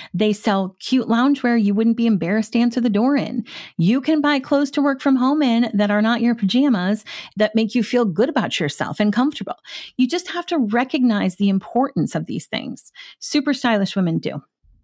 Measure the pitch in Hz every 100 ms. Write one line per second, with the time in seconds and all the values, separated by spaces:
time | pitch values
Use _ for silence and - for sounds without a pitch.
0 | - 175 214 208 226 196 190 - - 254
1 | - 226 269 277 240 233 202 202 226 233
2 | 233 196 165 214 214 233 240 240 233 202
3 | 247 285 - - - - - - 170 262
4 | 269 311 294 277 262 285 285 294 285 269
5 | 277 262 254 302 262 226 240 208 208 208
6 | 220 240 233 233 190 247 285 196 185 220
7 | - - - 190 214 220 220 247 202 240
8 | 220 160 262 277 175 - 147 - 98 -
9 | 208 202 277 - - - - - - -
10 | 247 349 359 349 339 330 208 233 254 294
11 | 247 208 190 - 202 190 - 240 269 -
12 | - 160 160 160 - - - - - -
13 | - - - 294 285 - 247 214 196 196
14 | 175 165 - 139 - _ _ _